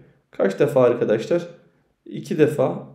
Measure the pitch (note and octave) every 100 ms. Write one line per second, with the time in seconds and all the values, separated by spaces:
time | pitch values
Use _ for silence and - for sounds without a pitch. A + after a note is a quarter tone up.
0 | - _ _ - G3 - C#3+ C3 B2 A#2+
1 | A2+ A2 - F3 E3+ - _ _ _ _
2 | - D3 - E3+ C#3+ - C#3 E3+ -